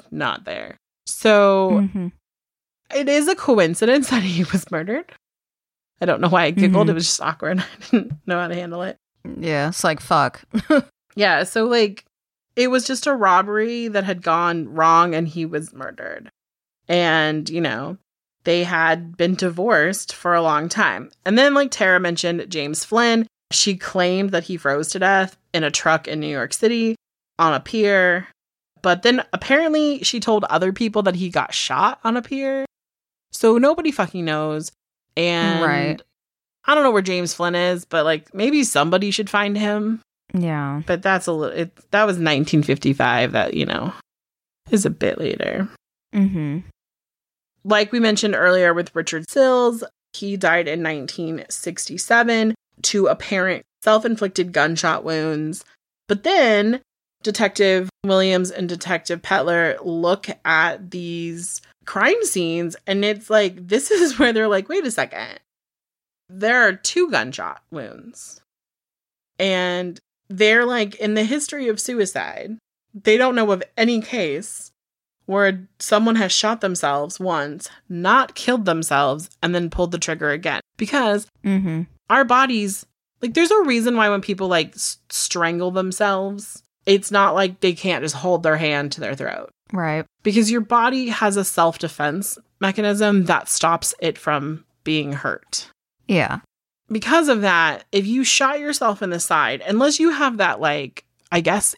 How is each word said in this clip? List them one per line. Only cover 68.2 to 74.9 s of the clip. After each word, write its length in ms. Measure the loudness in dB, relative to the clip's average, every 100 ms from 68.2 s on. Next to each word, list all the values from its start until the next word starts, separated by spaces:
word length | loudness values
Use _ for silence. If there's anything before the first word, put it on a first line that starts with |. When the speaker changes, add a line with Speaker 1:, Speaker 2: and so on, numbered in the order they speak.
| -20 -20 _ _ _ _ _ _ _ _ _ -4
Speaker 1:
And 600 | -2 0 -2 -4 -6 -12 _ _ _
they're 360 | 2 4 4 2
like, 300 | 0 -4 -4
in 180 | -2
the 100 | 0
history 440 | 0 -2 -4 -4 -2
of 120 | -2
suicide, 800 | -4 -2 -2 -2 -8 -10 -12 -14 _ _ _
they 240 | -4 2 4
don't 180 | 4 2
know 160 | 0
of 120 | 0 -4 -2
any 240 | 0 0
case 720 | -2 -4 -4 -4 -8 -16 -18 _ _